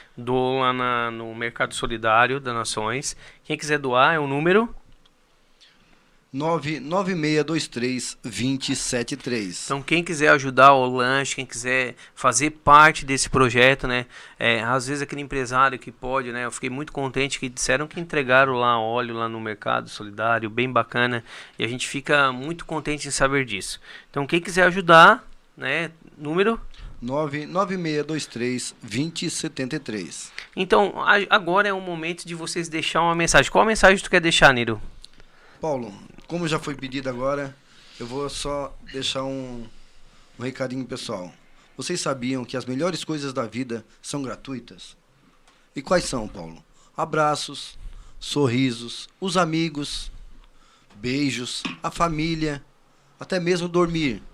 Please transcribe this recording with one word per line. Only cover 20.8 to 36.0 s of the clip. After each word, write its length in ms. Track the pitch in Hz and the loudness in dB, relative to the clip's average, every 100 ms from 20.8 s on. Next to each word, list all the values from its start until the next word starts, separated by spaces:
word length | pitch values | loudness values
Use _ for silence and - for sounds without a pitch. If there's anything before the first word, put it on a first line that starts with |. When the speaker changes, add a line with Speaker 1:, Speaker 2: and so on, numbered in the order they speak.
| 113 123 123 120 - - - - | 0 0 0 0 -6 -18 -20 -6
Speaker 1:
E 40 | |
a 40 | 113 | -6
gente 200 | 123 - | -4 -6
fica 440 | 143 135 147 139 | -6 2 4 4
muito 340 | 127 139 170 - | 0 -6 -8 -6
contente 420 | 160 147 147 143 | -6 -4 -6 -4
em 40 | |
saber 340 | - 135 139 127 | 0 2 2 0
disso. 340 | 98 - - - - - | -6 -8 -12 -14 -20 -10
Então 160 | 139 139 | -6 0
quem 160 | 165 | -2
quiser 220 | 170 180 | 0 4
ajudar, 600 | 180 180 175 165 175 233 - - _ - | 4 4 8 12 12 10 0 -20 _ -10
né? 360 | 131 147 165 165 - - | -4 -4 -4 -10 -20 -12
Número? 420 | 147 165 202 226 - - - - | -4 2 2 0 -6 -14 -16 -10
Speaker 2:
nove 460 | 120 139 156 147 147 | -4 -2 -2 -4 -4
nove 320 | 165 196 190 | -2 -2 -2
meia 260 | 165 147 | -2 -2
dois 220 | 147 156 - | -2 -4 -6
três 480 | 113 123 127 - - | -4 -4 -2 -6 -12
vinte 460 | - 110 160 165 170 | -8 -4 -4 -4 -6
e 20 | |
setenta 460 | - 165 156 131 156 | -4 -8 -6 -6 -6
e 40 | |
três. 520 | - 107 82 - - - - - | -6 -8 -8 -12 -14 -16 -12 -6
Speaker 1:
Então, 440 | 185 214 196 - | 2 4 4 0
a-, 240 | 175 196 190 | 2 2 4
agora 380 | 214 170 185 202 | 0 2 2 2
é 60 | |
o 80 | 190 | -2
momento 440 | 185 165 160 170 165 | -6 -6 -6 -8 -10
de 80 | |
vocês 340 | 170 160 175 165 | -10 -6 -6 -6
deixar 360 | 160 151 165 | -4 -2 2
uma 100 | 170 | 2
mensagem. 380 | 170 165 156 131 | 2 4 6 6
Qual 120 | 185 | 4
a 40 | 208 | 4
mensagem 360 | 220 190 190 | 6 6 6
tu 60 | - | 4
quer 120 | 185 | 2
deixar, 300 | 165 160 151 | 4 6 6
Niro? 300 | 123 117 110 - - - - - - - - | 6 0 -2 -6 -14 -20 -20 -20 -20 -20 -8
Speaker 2:
Paulo, 340 | 160 139 113 98 | -6 -4 -6 -14